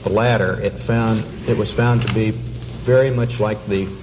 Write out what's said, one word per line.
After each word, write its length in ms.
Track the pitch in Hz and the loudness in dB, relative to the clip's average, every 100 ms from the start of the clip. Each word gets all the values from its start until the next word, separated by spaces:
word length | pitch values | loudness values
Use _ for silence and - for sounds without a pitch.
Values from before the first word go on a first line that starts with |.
the 60 | - | 0
ladder, 500 | 101 120 113 92 92 | 2 2 2 2 0
it 200 | 101 - | -4 -4
found, 440 | - 113 113 110 - - - | -2 0 2 0 -2 -8 -2
it 80 | 117 | 0
was 160 | 104 | 0
found 360 | 120 120 120 - | 0 2 2 0
to 60 | |
be 180 | 110 110 | 0 0
very 800 | - - - - - 120 127 135 | -2 -8 -10 -10 -6 4 4 4
much 280 | 123 117 - | 2 -2 0
like 280 | 107 107 - | -2 -2 -2
the 200 | 98 95 - | -2 -2 -6